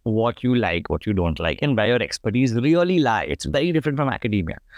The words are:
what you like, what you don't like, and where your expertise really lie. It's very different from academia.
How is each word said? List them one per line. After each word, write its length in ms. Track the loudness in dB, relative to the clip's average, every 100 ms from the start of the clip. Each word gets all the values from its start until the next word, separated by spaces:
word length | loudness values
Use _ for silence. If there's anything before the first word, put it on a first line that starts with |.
what 400 | -2 0 0 0
you 100 | 0
like, 340 | 2 2 -2 -2
what 160 | -4
you 80 | -2
don't 280 | 0 0 0
like, 180 | -2 0
and 140 | 0 2
where 120 | 2
your 120 | 2
expertise 540 | -2 -4 -2 2 2
really 460 | 2 2 2 4 2
lie. 240 | 2 0
It's 200 | -2 -6
very 280 | -2 0 0
different 260 | 0 0 -2
from 100 | -2
academia. 500 | -2 -2 0 -2 -6 _